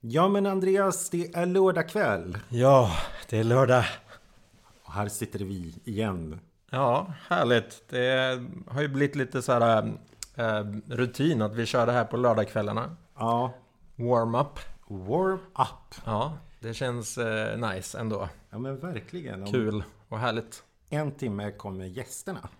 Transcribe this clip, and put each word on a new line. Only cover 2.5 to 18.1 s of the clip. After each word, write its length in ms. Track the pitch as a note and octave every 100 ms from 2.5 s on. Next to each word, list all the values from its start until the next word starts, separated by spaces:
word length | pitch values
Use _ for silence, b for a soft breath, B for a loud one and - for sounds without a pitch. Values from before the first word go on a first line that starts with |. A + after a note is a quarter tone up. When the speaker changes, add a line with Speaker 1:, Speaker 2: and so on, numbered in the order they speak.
| A#2+ C3 C3+ A2 D#2+ B B -
Speaker 2:
det 100 | G#2+
är 60 |
lördag. 400 | A2+ B2 C3 B2+ A2+ - - B _ - _ _ _ _
Speaker 1:
Och 80 | -
här 160 | G2+ G#2
sitter 300 | - G#2+ G2+
vi 360 | F#2+ F#2+ E2+ E2
igen. 560 | - G#2 A2 F#2 D#2+ E2 _ _ _
Speaker 2:
Ja, 420 | C3 C3+ B2+ F#3 D3+ -
härligt. 600 | F3 C3 A#2+ - - _
Det 520 | B2+ B2+ C3 C3 B2+ B2 - -
har 140 | B2
ju 60 | D3
blivit 280 | C3+ C#3 C#3+
lite 260 | C3 C3+
så 100 | A#2+
här, 400 | B2 A#2 A2 A2 A2 - - -
eh, 300 | - A#2 G#2+ G#2 G#2 -
rutin 540 | A#2+ B2 - D3 C#3
att 120 | G#2+
vi 120 | A2+ A2+
kör 200 | B2+ A#2
det 60 |
här 120 | A#2+
på 120 | A2+ A#2
lördagskvällarna. 800 | B2 A2 G#2 A2 G#2 G#2+ C3 E3 - -
Speaker 1:
Ja. 360 | A#2 A#2 B2+ B2 _ _ - -
Speaker 2:
Warm 380 | A#2+ A#2+ A#2
up. 240 | A#2+ C#3+ - - - -
Speaker 1:
Warm 520 | G2 F#2 D3 F#3+ F#3+ - -
up. 360 | B2+ - - -
Speaker 2:
Ja, 340 | - G#2+ C3+ D#3 - -
det 140 | A2+
känns, 440 | A2+ C3 A#2+ G#2+ -
eh, 400 | A#2 A2 A2 A2
nice 400 | A#2 F#2+ F#2+ -
ändå. 280 | A2+